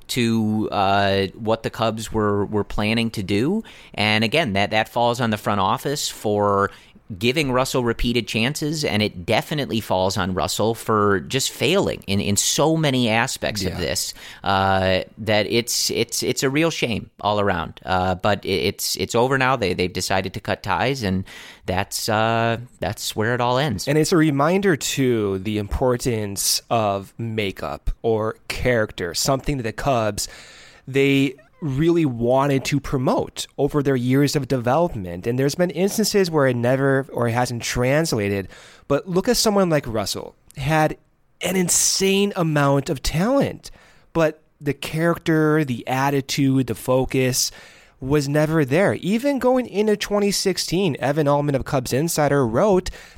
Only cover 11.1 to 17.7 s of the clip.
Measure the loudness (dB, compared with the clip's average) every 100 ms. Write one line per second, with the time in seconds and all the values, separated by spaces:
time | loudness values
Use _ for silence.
11.1 | 2 0 -2 -4 -2 0 2 0 -4 -2
12.1 | -2 0 0 0 0 2 2 0 0 2
13.1 | 0 0 -2 -4 -4 -4 -4 -4 -4 -6
14.1 | -10 -18 -10 -2 0 2 2 2 0 -2
15.1 | -8 0 0 2 0 0 -2 -2 -2 -2
16.1 | -2 -2 0 0 2 0 0 -2 -4 -6
17.1 | -4 -2 0 2 0 -4